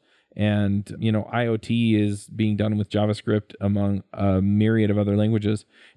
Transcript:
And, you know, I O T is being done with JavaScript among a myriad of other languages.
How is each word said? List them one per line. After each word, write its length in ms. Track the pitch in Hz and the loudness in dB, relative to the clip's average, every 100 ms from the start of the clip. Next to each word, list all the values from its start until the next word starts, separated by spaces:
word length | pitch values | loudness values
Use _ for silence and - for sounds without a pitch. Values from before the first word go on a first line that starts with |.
| _ _ _ - | _ _ _ -4
And, 600 | 104 104 101 101 98 - | 0 0 0 -2 -4 -4
you 120 | 113 | -2
know, 180 | 107 - | -2 -2
I 140 | 117 117 | -2 -2
O 120 | 110 | -2
T 380 | - 117 117 107 | -2 0 2 2
is 320 | 104 101 - | 2 -2 -10
being 300 | 107 110 104 | -4 -2 0
done 200 | 107 104 | 0 -2
with 120 | 101 | -2
JavaScript 640 | 104 107 104 - 107 - - | 0 0 -2 -2 -2 -2 -6
among 420 | 101 101 101 98 - | -2 0 0 -4 -8
a 300 | - 98 95 | -4 0 2
myriad 480 | 98 104 107 113 104 | 2 2 4 2 2
of 80 | 104 | 2
other 180 | 101 101 | 2 2
languages. 500 | 107 110 104 107 - _ - | 2 0 0 -4 -6 _ -16